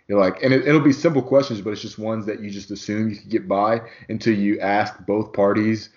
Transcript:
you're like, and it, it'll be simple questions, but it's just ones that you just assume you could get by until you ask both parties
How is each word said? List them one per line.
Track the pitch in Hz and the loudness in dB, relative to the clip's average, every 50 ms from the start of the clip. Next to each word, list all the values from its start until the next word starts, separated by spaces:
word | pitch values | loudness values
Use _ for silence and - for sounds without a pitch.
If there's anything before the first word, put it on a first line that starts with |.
| _ - | _ -2
you're | 101 101 | 2 2
like, | 95 92 - - | 2 2 2 0
and | 135 127 | 2 2
it, | 135 131 127 143 | 2 4 4 4
it'll | 151 156 | 4 4
be | 139 147 | 6 4
simple | 131 - - 165 147 135 | 2 4 2 0 2 0
questions, | 127 - 135 139 135 135 117 101 | 0 2 4 2 2 2 -2 -6
but | 92 110 | -6 -8
it's | 104 - | -8 -8
just | - 107 - 107 | -10 -12 -12 -8
ones | 107 110 113 110 101 | -6 -6 -4 -4 -4
that | 107 104 - | -6 -6 -8
you | 107 104 | -8 -10
just | 98 101 98 104 | -12 -12 -12 -12
assume | 101 98 - - 104 107 110 110 | -12 -10 -8 -6 -4 -2 -2 -2
you | 101 | -4
could | 101 - 101 | -8 -6 -4
get | 110 104 95 92 | -4 -4 -2 -2
by | 98 98 104 110 117 117 113 - - - - - | 0 0 2 2 0 -2 -4 -8 -18 -18 -14 -10
until | 107 104 - 117 107 | -8 -4 0 0 2
you | 101 101 101 107 - | 2 2 0 0 0
ask | 95 98 101 104 104 - - - 92 | 0 0 0 0 0 -2 -6 -8 -4
both | - 101 107 107 - | -2 -2 -2 -2 -4
parties | - 104 98 101 104 107 107 110 110 107 - - _ | 0 0 2 2 2 2 0 0 0 -2 -6 -12 _